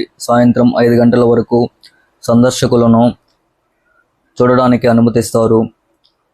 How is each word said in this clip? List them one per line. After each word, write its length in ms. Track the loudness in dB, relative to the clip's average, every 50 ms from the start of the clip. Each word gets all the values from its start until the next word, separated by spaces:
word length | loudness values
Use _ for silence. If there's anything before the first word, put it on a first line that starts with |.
| -4 -6 _ _
సాయంత్రం 480 | -6 -4 0 0 2 2 2 2 0 0 0 0
ఐదు 180 | 0 0 0
గంటల 280 | 2 2 2 2 2 0
వరకు 360 | 0 0 -2 -2 -2 -2 -2 -2 -4 -8 _ _ -20 _ _ _ _ _ _ -6
సందర్శకులను 800 | -2 0 0 0 0 0 -2 -4 -2 0 0 2 2 2 2 2 0 -2 -6 _ _ _ _ _ _ _ _ _ _ _ _ _ _ _ _ _ _ _ _ _ _ _ -4
చూడడానికి 500 | -2 0 0 0 0 0 0 0 0 0
అనుమతిస్తారు. 720 | 2 2 2 0 0 -2 -4 -2 -2 -2 0 0 0 0 -2 -4 -8 _ _ _ _ _ _ _ _ _ _ _